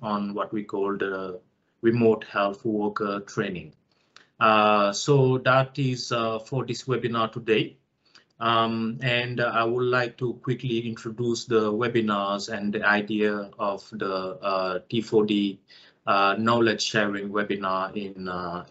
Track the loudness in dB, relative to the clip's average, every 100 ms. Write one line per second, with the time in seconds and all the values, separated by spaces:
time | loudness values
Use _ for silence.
0 | -4 -4 -4 -4 -4 -6 -6 -4 -2 -2
1 | -4 -4 -8 -10 _ _ _ -2 0 4
2 | 4 2 0 0 0 0 -2 -2 -2 -2
3 | -4 -4 -6 -4 -4 -4 -12 -20 _ _
4 | _ -20 _ 2 4 6 6 6 2 0
5 | 4 4 4 2 4 4 2 -2 -2 -2
6 | -4 -2 -2 -4 -6 -6 -4 -6 -2 -2
7 | 0 0 -2 -2 0 2 0 -8 _ _
8 | _ -20 _ -4 2 2 2 0 -4 -2
9 | 0 0 -2 -2 0 2 0 2 2 0
10 | -2 -4 -6 -6 -6 -4 -2 -2 -4 -8
11 | -10 -4 -2 -2 0 2 2 0 0 0
12 | 0 0 0 -2 -4 -4 -4 0 2 2
13 | 0 0 2 0 -6 -6 -4 -6 -10 -8
14 | -4 -4 -4 -6 -2 -2 -2 -4 -4 -4
15 | 2 2 4 2 0 -4 _ -20 -20 _
16 | 0 2 4 2 2 4 4 2 0 0
17 | 0 -2 -4 -4 -2 -2 -2 -2 -2 -6
18 | -8 -10 -8 -6 -6 -8 -4